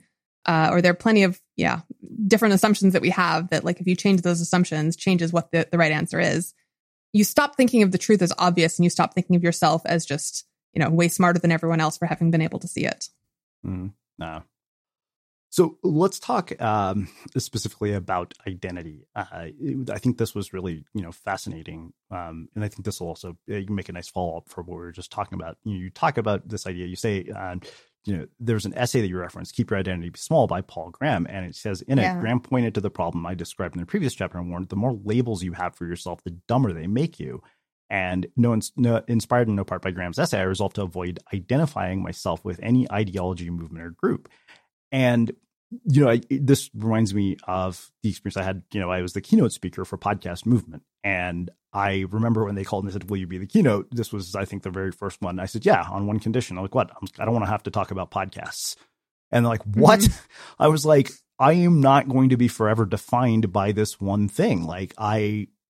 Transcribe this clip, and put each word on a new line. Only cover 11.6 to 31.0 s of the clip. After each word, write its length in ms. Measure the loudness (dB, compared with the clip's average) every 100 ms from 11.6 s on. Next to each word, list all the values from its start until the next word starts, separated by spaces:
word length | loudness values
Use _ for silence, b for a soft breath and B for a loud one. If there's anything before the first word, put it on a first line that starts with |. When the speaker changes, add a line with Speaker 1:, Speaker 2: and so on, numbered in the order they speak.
| 2 2
Speaker 1:
else 160 | 0 -2
for 80 | -4
having 240 | 0 2
been 100 | 2
able 180 | 2 -2
to 80 | -8
see 180 | -4 -4
it. 240 | -4 -10 _ _ _ _ _ -8
Speaker 2:
Mm-hmm. 220 | -8 -8 -12 _ -14
No. 240 | -12 -12 -16 _ _ _ _ _ _ _ _ _ _
So 260 | 2 2 2
let's 360 | -2 2 0 -2
talk, 400 | -4 -4 -4 -6
um, 480 | -2 -2 -2 -2 -6 B B -8
specifically 580 | -6 -8 -8 -6 -4
about 420 | -4 -4 -6 -6 -12 -12
identity. 600 | -10 -10 -10 -14 -18 _ -12
Uh, 100 | -12 -12 -16 -10
it, 300 | -8 -6 -6
I 80 | -4
think 220 | -4 -2
this 160 | -4 -6
was 180 | -10
really, 320 | -8 -8 -8 -10
you 80 | -10
know, 100 | -10
fascinating. 800 | -12 -8 -8 -8 -12 -14 -16 -18 _ _
Um, 380 | -12 -12 -14 -14
and 100 | -8
I 40 | -8
think 180 | -8 -10
this 160 | -8
will 60 | -10
also, 280 | -12 -14 -16 -10
uh, 80 | -10 -6
make 220 | -8 -8
a 40 |
nice 140 | -12 -10
follow-up 380 | -6 -6 -6 -14
for 140 | -16
what 140 | -14 -14
we 60 | -14
were 60 |
just 200 | -16 -14
talking 280 | -10 -8 -8
about. 180 | -12 -12
You 100 | -8
know, 60 | -8
you 100 | -8
talk 300 | -2 -2 0
about 280 | -2 -2 -4
this 200 | -12 -8
idea, 180 | -10 -10
you 100 | -6
say, 340 | -4 -4 -6
um, 320 | -10 -10 -12 B B B B -6
you 100 | -6
know, 120 | -6 _
there's 260 | -2 -2 -2
an 100 | -4
essay 260 | -2 0
that 60 | -2
you 100 | -4
referenced, 380 | -8 -12 -14 -6
Keep 160 | -2
Your 80 | -2
Identity 320 | -2 -4 -8 -12
Small 300 | 0 2 2
by 160 | 0
Paul 300 | -6 -12 -14
Graham. 340 | -6